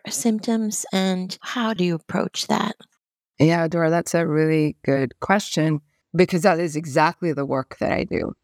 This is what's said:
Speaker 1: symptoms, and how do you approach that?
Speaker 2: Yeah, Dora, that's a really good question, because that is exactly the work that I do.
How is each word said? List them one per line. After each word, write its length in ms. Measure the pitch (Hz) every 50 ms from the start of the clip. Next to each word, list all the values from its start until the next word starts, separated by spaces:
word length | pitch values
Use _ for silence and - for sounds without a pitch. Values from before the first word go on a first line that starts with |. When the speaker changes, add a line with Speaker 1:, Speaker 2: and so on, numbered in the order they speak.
| - -
Speaker 1:
symptoms, 760 | - - - 233 220 214 - 240 226 226 220 214 220 - - -
and 460 | - 190 190 190 185 185 185 190 - -
how 320 | - - - 254 233 220 220
do 100 | 214 180
you 120 | 175 170
approach 520 | 160 - - - - - - - - -
that? 280 | - - - - - - - - _ _ _ _ _ _ _ _ _ _ -
Speaker 2:
Yeah, 280 | 139 160 170 170 165
Dora, 220 | 160 170 170 165 160
that's 260 | 165 170 165 - -
a 100 | 170 165
really 520 | 160 147 156 156 156 160 156 151 151 143 - -
good 360 | - 139 135 135 127 - _
question, 640 | - - 196 208 - - - 165 156 160 156 147 - _ _ _ _ _ -
because 280 | 165 185 175 185 170 156
that 160 | 196 170 160
is 160 | 175 165 147
exactly 580 | 151 170 151 127 156 151 165 - - 180 170 143
the 120 | 139 139
work 320 | 139 135 135 131 - - -
that 120 | - -
I 120 | - - 190
do. 300 | - - 87 - - - -